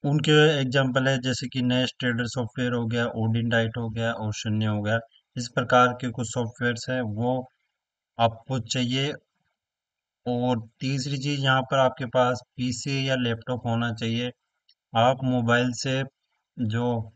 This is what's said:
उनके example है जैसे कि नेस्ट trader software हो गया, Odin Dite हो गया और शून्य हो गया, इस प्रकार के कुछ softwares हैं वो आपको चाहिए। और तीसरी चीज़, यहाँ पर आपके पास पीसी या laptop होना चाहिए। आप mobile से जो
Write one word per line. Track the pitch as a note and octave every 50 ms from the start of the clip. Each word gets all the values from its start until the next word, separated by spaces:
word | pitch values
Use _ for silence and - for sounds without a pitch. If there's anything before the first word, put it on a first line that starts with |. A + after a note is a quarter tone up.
| -
उनके | C#3+ C#3+ D3+ - D#3 D3+ D3+ D3+ D#3 D#3 C#3+
example | C3+ B2+ A#2+ C#3 C3+ C3 B2 C3+ C3
है | C3+ C3+ B2+
जैसे | B2 C3 B2 - B2
कि | B2 - B2+
नेस्ट | B2 B2 B2 B2+ B2+ A#2+ - _
trader | C3 B2 A#2+ A#2 A#2+
software | A#2 - C3 A#2+ A2 _ - B2 B2 B2
हो | A#2+ A#2
गया, | A2+ A#2+ A#2+ A#2
Odin | A#2 - A2+ A2 A2+ A2+ A#2 A#2 A#2
Dite | A#2 A#2 A2+ A2+ A2+
हो | B2 A#2 A2+
गया | A2 A2+ A2+ A#2
और | A#2 - A2 G#2+ G#2
शून्य | - - A2+ G#2+ G#2+ G#2+
हो | G#2+ G#2+ G#2+
गया, | G2+ G#2 A2 A#2 - _ _ _ _ _ _
इस | B2+ A#2+ A#2 -
प्रकार | C3+ B2 A#2 C3 B2 B2
के | B2 A#2+ - B2+ B2
कुछ | A2+ - A#2+
softwares | A2+ - C3 A#2+ A2 - - B2 A#2+ A#2+ A2+ - -
हैं | B2+ B2+
वो | B2 G#2+ G2+ G#2+ A#2+ B2 B2+ B2+ B2+ - _ _ _ _ _ _ _ _ _ _ _ _ _ -
आपको | A#2 A#2 A2+ - - - C3 B2+
चाहिए। | - - - C3 B2 A#2+ B2+ C3+ C#3 D3 D3+ - _ _ _ _ _ _ _ _ _ _ _ _ _ _ _ _ _ _ _ _ _
और | B2 B2 A#2+ B2 B2+ B2 A2+ A2+ - _ _
तीसरी | C3 C3 C#3 C#3 B2+ C#3+ C#3+
चीज़, | C3+ C3 D3 C#3+ C#3
यहाँ | C3+ C3+ C3 C3
पर | B2+ - C#3+
आपके | C3+ C3 B2+ B2+ - C3+
पास | A#2 - B2+ B2 B2 B2+ A#2 - _ _
पीसी | - B2 B2+ A#2+ - - C#3 C#3 C3+ C3+ C3+
या | C3
laptop | B2+ B2 A#2 A#2 A2+ - - B2+ A#2 -
होना | A#2+ A#2 A#2 A#2 A#2 A2
चाहिए। | A2+ A#2+ A2+ A2+ A#2 B2 B2 A#2+ _ _ _ _ _ _ _ _ _ _ _ -
आप | A2+ A#2 C3+ C3 C3+ C3
mobile | B2+ B2+ B2 A2+ A#2 A#2+ A#2+ B2 B2+
से | A#2+ - - C#3 C3 C3+ C3+ C3+ _ _ _ _ _ _ _ _ _ -
जो | B2 G#2+ G#2+ A#2 A#2+ B2 A#2+ A#2 A2 G#2+ _